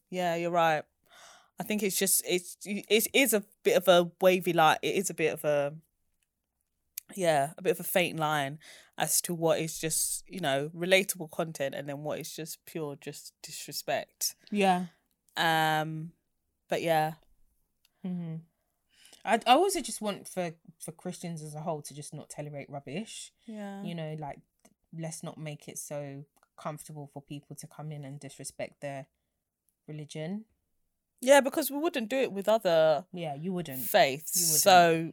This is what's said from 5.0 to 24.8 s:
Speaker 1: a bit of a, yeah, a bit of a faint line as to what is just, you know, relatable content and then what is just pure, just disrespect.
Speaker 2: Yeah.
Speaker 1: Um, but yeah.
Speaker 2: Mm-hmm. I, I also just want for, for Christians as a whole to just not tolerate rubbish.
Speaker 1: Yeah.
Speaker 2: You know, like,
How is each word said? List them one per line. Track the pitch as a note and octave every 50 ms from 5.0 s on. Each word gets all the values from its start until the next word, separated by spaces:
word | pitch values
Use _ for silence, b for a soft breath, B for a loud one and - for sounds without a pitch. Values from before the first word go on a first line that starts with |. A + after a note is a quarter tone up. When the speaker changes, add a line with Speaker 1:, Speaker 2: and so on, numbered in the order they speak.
| G3+ -
Speaker 1:
a | E3+
bit | - E3 D3+ -
of | D#3 -
a, | D#3 D3 C#3+ C#3+ C#3+ D3+ D#3+ - _ _ _ _ _ _ _ _ _ _ _ _ _ _ _ _ _ _ _ _ _ _ - - - -
yeah, | G3 F#3 E3 D#3 C#3+ C#3 D3 E3 -
a |
bit | F#3 F3+
of | E3+ -
a | F3+
faint | - - F#3+ F3 D#3+ - D#3+
line | D#3 D3+ D#3 D3 C#3 C3+ D3 D#3 b b b b b b b b
as | - D#3+ - -
to | - - F3
what | D#3+ E3 E3 D#3 -
is | D#3+ D#3+ - -
just, | - D#3+ D#3+ - - - - - - -
you | - F#3
know, | F3 D3 C3+ C#3 C#3+ D#3 E3+
relatable | E3+ E3+ F3+ F#3+ F#3+ G3 - - F3+ E3+ D#3
content | - - F3 D#3+ D#3+ - C#3+ C3+ -
and | - C#3+ D3
then | C#3+ C#3+ D3+
what | D3+ A#2 D#2
is | D#3 - -
just | - D#3+ D#3+ - - _
pure, | - - E3+ D#3 D3 C#3+ C3+
just | - C#3+ D3 - - - - _
disrespect. | - - D3+ - - - C#3 - - - C#3+ A#2 - - _ - - - - _ _ -
Speaker 2:
Yeah. | - G#3 G3 F#3+ F3+ F3+ F#3 E3+ - _ _ _ _ _ _ _ - -
Speaker 1:
Um, | E3 E3 D#3+ D#3+ D#3+ D#3 D#3 D#3 D#3 D#3+ D#3+ D#3 D#3 E3+ - _ _ _ _ _ _ _ _ _ _ -
but | F#3 D3+
yeah. | - E3+ D#3+ D#3 D#3 D#3 D#3+ - _ _ _ _ _ _ _ _ _ _ _ _ _ _ _ _ -
Speaker 2:
Mm-hmm. | F#3 F3+ F3 E3+ E3 D#3+ D#3+ E3 _ _ _ _ _ _ _ _ _ b b b b b b b
I, | - G#3 A#3 - A3+
I | B3
also | D4 F#4 G4+ F#4 E4+
just | A#3+ - G#3+ -
want | G#3 G#3+ F#3+ C3+ - -
for, | - F#3 F3+ F3 E3 _ _ - - _
for | - -
Christians | D#3+ _ - F3+ F3 - - F3 E3+ D#3+
as | D3+ D#3 D3
a | D3+
whole | D#3 F3+ E3 D3+ C#3+
to | - C#3
just | C#3+ D3 - -
not | D3 - -
tolerate | - - D3+ D3 C#3+ C#3+ C3+ -
rubbish. | C3+ C#3+ - C3 C3 F3 A3+ - - - - - _ _ _ -
Speaker 1:
Yeah. | A3 G#3+ G#3 G3+ G3 G3 G3
Speaker 2:
You | F3 E3+
know, | E3+ D#3+ D#3 D#3 D#3
like, | D3+ C#3 - - - _ _ _ _ _ _ _